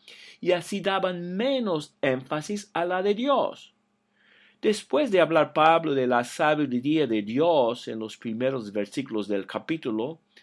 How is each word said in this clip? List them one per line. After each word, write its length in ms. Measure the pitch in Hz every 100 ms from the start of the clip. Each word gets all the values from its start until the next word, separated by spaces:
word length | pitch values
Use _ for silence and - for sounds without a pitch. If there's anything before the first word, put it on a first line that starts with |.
| - - - -
y 100 | 170
así 300 | 175 - 202
daban 560 | 190 196 185 175 175 185
menos 580 | 254 269 214 160 147 _
énfasis 720 | 139 131 135 151 151 208 -
a 120 | 160 175
la 180 | 185
de 100 | 202
Dios. 640 | 208 269 254 135 - - _ _ _ _ _ _ _ _ _
Después 520 | 214 208 - 269 277
de 100 | 185
hablar 320 | 151 160 147
Pablo 400 | 156 156 165 160
de 140 | 139 123
la 160 | 123
sabiduría 840 | 123 - 151 151 139 123 135 156 135
de 160 | 110
Dios 680 | 104 123 170 156 117 120 -
en 120 | 113
los 180 | 110 -
primeros 540 | 120 110 127 135 104
versículos 560 | 104 101 - 135 107 98
del 180 | 101 95
capítulo, 760 | 107 - 160 135 110 131 165 _ _